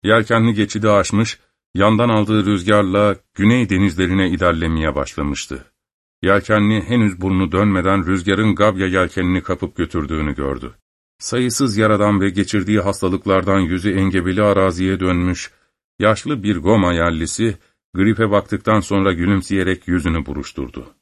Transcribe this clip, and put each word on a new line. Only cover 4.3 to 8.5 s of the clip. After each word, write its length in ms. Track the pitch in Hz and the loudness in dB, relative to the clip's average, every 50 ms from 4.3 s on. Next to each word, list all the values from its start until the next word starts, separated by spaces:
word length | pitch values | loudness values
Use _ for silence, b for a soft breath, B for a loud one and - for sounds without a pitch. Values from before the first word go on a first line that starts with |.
ilerlemeye 640 | 87 87 90 87 82 80 82 80 80 80 78 78 65 | 0 0 0 0 0 0 -2 -2 -2 0 -2 -2 -2
başlamıştı. 800 | 71 69 - - - 73 73 69 - - - 67 65 - _ _ _ _ _ _ _ _ _ _ _ | -4 -6 -6 -6 -6 -6 -4 -6 -6 -8 -12 -12 -14 -14 _ _ _ _ _ _ _ _ _ _ _
Yelkenli 600 | - 92 98 101 - - 107 104 104 104 110 107 | 0 2 2 2 2 0 0 2 2 2 0 -2
henüz 380 | 87 85 123 120 110 104 92 90 | -2 -2 0 2 2 0 0 -2
burnu 320 | 92 95 95 92 95 82 | -4 -2 0 0 0 0
dönmeden 540 | 87 92 104 107 98 92 87 95 98 98 82 | 0 0 2 2 0 0 0 0 0 0 0
rüzgarın 480 | 85 95 92 87 101 98 92 110 107 | 0 -2 -2 0 0 0 2 2 0